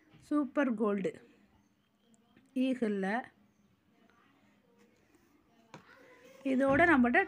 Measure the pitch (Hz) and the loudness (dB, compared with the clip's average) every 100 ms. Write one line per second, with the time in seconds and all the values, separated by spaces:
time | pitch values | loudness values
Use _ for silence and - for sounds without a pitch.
0 | _ - - 294 262 - 269 214 214 202 | _ -20 -6 -4 -2 -2 -2 -2 -4 -4
1 | 175 - - _ _ _ _ _ _ _ | -6 -10 -18 _ _ _ _ _ _ _
2 | _ _ _ _ _ 262 262 254 220 202 | _ _ _ _ _ -4 -4 -2 -4 -2
3 | 190 226 - _ _ _ _ _ _ _ | -4 -4 -8 _ _ _ _ _ _ _
4 | _ _ _ _ _ _ _ _ _ _ | _ _ _ _ _ _ _ _ _ _
5 | _ _ _ _ _ _ _ - - - | _ _ _ _ _ _ _ -20 -20 -20
6 | - - - - 277 262 269 277 349 285 | -20 -20 -20 -10 -4 0 2 4 4 4
7 | 240 320 | 4 2